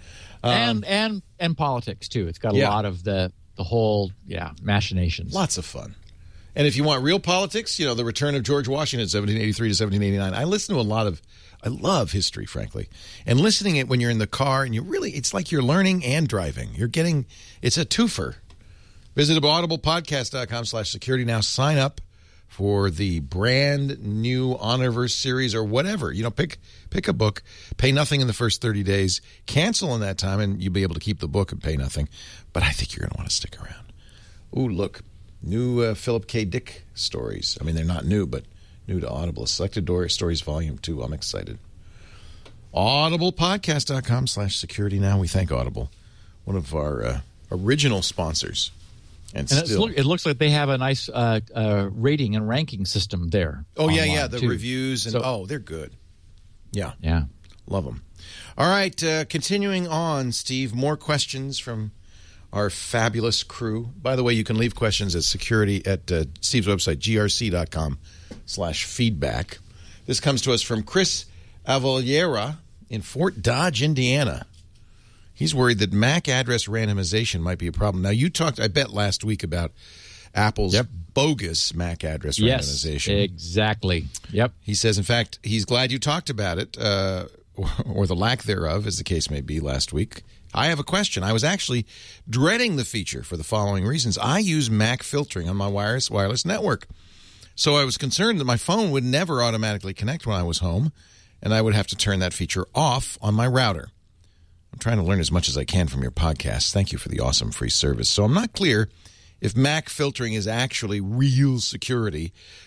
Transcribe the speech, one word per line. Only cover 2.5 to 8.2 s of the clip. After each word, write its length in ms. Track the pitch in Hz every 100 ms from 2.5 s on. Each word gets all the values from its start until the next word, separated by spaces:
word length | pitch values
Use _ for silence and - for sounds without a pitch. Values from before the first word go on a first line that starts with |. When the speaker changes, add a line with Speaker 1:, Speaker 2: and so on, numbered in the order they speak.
| 101
Speaker 2:
a 20 |
Speaker 1:
Yeah. 120 | 104
Speaker 2:
lot 120 | 104
of 220 | 104 92 95
the, 260 | 98 92 - - -
the 80 |
whole, 480 | 92 117 110 104 95 - -
yeah, 240 | 90 80 76
machinations. 720 | 87 101 95 92 87 82 80
Speaker 1:
Lots 240 | 190 175 -
of 60 |
fun. 320 | - - - - - - - - - -
And 100 | 147
if 80 | 117
you 80 |
want 200 | 151 135
real 160 | 139 196
politics, 600 | 175 180 196 220 220 -
you 60 | 147
know, 80 | 117
the 100 | 120
return 300 | 110